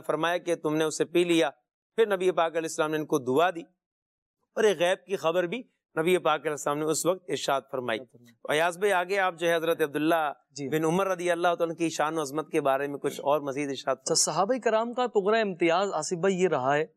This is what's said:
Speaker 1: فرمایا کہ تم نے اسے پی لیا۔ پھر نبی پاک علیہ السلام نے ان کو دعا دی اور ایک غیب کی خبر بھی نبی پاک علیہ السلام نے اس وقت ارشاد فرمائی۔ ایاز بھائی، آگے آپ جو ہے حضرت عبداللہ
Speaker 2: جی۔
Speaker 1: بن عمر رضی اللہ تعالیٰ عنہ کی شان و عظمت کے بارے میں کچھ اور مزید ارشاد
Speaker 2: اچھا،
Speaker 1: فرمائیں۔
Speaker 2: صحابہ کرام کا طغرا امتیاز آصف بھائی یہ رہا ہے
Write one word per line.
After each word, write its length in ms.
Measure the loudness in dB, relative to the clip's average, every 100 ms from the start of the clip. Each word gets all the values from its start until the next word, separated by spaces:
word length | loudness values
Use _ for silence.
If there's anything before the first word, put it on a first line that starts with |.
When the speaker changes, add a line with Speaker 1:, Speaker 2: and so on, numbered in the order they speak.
| -2
Speaker 1:
فرمایا 320 | -2 0 -2
کہ 160 | -2
تم 200 | -2 0
نے 100 | 0
اسے 200 | 0 0
پی 200 | 0 2
لیا۔ 260 | 4 4 2 -2 _ _ _ 0
پھر 200 | 2 2
نبی 140 | 2
پاک 220 | 2 0
علیہ 160 | 0 -4
السلام 220 | -2 0
نے 60 | 0
ان 100 | 0
کو 120 | -2
دعا 320 | 2 4 2
دی 100 | 0 -12 _ _ _ _ _ _ _ _
اور 100 | 0
ایک 140 | 2 4
غیب 280 | 2 0 -4
کی 100 | -4
خبر 280 | 0 0
بھی 180 | -2 -4 -12 _ _ -2
نبی 180 | 2 2
پاک 220 | 2 0
علیہ 100 | -2
السلام 280 | -4 -2 -2
نے 60 |
اس 220 | -2 0 0
وقت 180 | -2 -4
ارشاد 320 | -4 -2 -2 -2
فرمائی۔ 300 | -6 -4 -4 -6 -20 -20 _ -2
ایاز 300 | 0 0 0
بھائی، 140 | 0
آگے 260 | 0 0 0
آپ 160 | -2 0
جو 100 | 0
ہے 80 | 0
حضرت 260 | 0 0
عبداللہ 500 | 0 0 0 0 0 -6 _
Speaker 2:
جی۔ 180 | -10 -4
Speaker 1:
بن 160 | 0
عمر 220 | 2 2 0
رضی 240 | -2 -2
اللہ 180 | 0 0
تعالیٰ 180 | 0 -2
عنہ 120 | -2
کی 100 | -2
شان 300 | 0 -2 -2
و 40 |
عظمت 280 | -4 -6 -4
کے 100 | 0
بارے 260 | 2 0 -2
میں 120 | -6
کچھ 220 | -6 -4
اور 200 | 0 0
مزید 280 | -2 -6 -6
ارشاد 280 | -6 -4 -4
Speaker 2:
اچھا، 180 | -2
Speaker 1:
فرمائیں۔ 220 | 0 0 0
Speaker 2:
صحابہ 180 | 0 0
کرام 300 | 0 0 0
کا 120 | -2 -2
طغرا 320 | 0 2 2
امتیاز 520 | 0 0 2 2 0
آصف 200 | -4 -4
بھائی 220 | -2 0
یہ 140 | 2 2
رہا 280 | 2 2 0
ہے 100 | -2